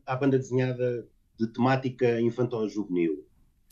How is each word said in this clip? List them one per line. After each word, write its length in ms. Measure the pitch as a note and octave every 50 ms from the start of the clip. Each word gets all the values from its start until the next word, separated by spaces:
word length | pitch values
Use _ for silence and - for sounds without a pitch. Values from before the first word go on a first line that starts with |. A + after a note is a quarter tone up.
| -
à 100 | C3+ C3
banda 220 | C3 C#3+ C#3 C3 B2+
desenhada 680 | - - B2 C3 B2+ B2+ B2 B2 B2 B2 A#2+ A#2 G#2 - _ _ _ _ _ -
de 80 | A2+
temática 720 | A2 - - A#2+ B2+ C3+ C3 - B2 B2+ - B2+ A#2+ A#2 A#2
infantil-juvenil. 1040 | A#2+ A#2 A#2 - B2 A#2 A#2+ A2 A2 G2 F#2+ G#2 F#2+ - F2+ F2 E2+ D#2+ D2+ C#2+ - _ _ _ _ _ _ _ _ _